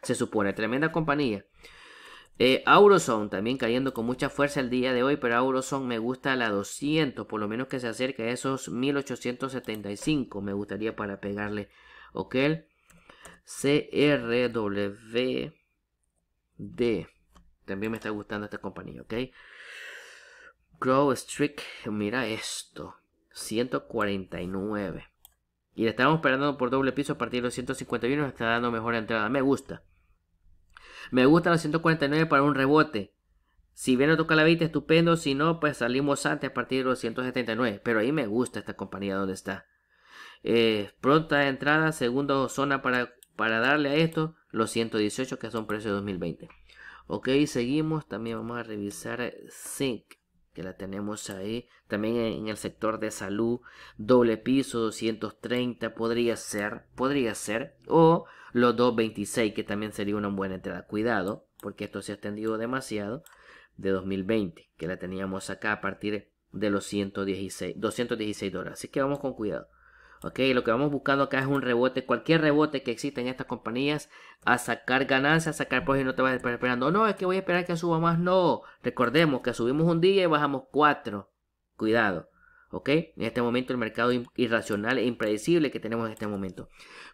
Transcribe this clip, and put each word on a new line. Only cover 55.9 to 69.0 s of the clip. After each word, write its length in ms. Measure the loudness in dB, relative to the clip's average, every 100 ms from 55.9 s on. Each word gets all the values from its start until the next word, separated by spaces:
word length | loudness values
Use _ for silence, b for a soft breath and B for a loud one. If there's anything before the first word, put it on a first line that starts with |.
podría 420 | -4 -2 2 0 -2
ser, 480 | -6 -4 -4 -6 -14
podría 400 | -4 0 2 0
ser. 420 | -2 -4 -4 -4 _ 2
O 380 | 6 8 6 B B B
los 240 | 2 4 4
dos 180 | 2
veintiséis, 580 | 2 0 -2 -4 0 0
que 120 | -2
también 280 | -6 -6 -6
sería 220 | -4 -4
una 140 | -2 -2
buena 260 | -2 -4
entrada. 320 | -6 -8 -10 -6
Cuidado, 640 | -2 0 0 -2 -6 _ _
porque 240 | -14 -10
esto 180 | -10 -8
se 100 | -10
ha 20 |
extendido 420 | -10 -8 -6 -4 -4
demasiado 680 | -4 -6 -6 -6 -6 -8 B B B B B -6
de 140 | -2
dos 160 | -2 -2
mil 160 | -4
veinte, 480 | 0 0 -2 -8 _ _
que 100 | -8
la 120 | -6
teníamos 520 | -8 -8 -6 -6 -8
acá 220 | -6 -4
a 80 | -4
partir 500 | -4 -4 -6 -6 -8 _ _
de 180 | -4 0
los 140 | 0
ciento 400 | 0 -2 -2 -2
dieciséis, 500 | -4 -4 -6 -8 -8 -4
doscientos 400 | -4 -2 -4 -2
dieciséis 360 | -4 -4 -6
dólares. 260 | -6 -8 -12
Así 100 | -6
que 140 | -2